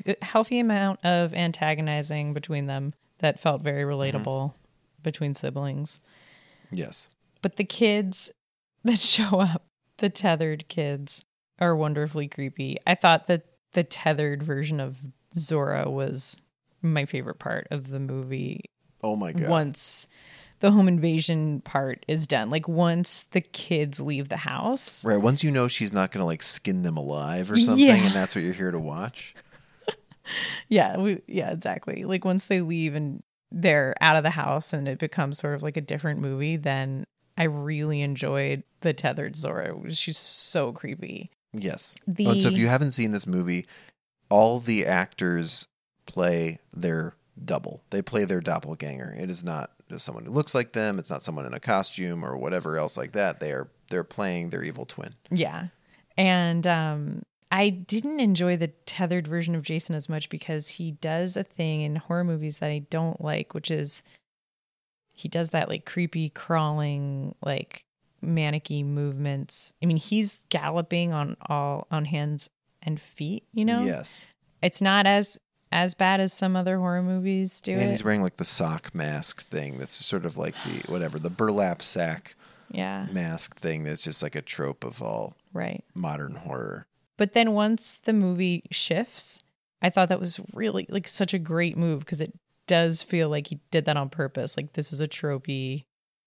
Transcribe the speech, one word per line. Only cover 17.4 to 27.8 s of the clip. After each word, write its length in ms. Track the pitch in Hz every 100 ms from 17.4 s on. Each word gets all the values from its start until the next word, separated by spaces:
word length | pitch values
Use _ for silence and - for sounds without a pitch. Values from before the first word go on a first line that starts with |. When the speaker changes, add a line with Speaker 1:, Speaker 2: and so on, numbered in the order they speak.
| - - -
Speaker 1:
of 180 | 147 135
the 100 | 135
movie. 640 | 135 131 131 135 127 - - _ _ _
Speaker 2:
Oh 120 | 214 214
my 160 | 185
God. 180 | 165 165
Speaker 1:
Once 580 | 165 147 160 - - - - - - - -
the 120 | 202
home 160 | 208 190
invasion 760 | 175 165 160 156 160 156 147
part 420 | - 139 135 - -
is 180 | 156 151
done. 240 | 139 107
Like, 180 | 151 165
once 560 | 165 170 170 175 -
the 180 | - 185
kids 580 | - - - 170 147 139
leave 280 | 139 143 139
the 80 | -
house. 680 | 143 135 214 269 - - -
Speaker 2:
Right. 120 | 104
Once 260 | 104 139
you 80 | 156
know 160 | 135 123
she's 260 | - 107
not 180 | 101 95
gonna, 140 | 101 87
like, 160 | 82
skin 400 | - - - 92
them 140 | 90 78
alive 540 | 71 73 71 180 185
or 80 | 220
something, 260 | 240 254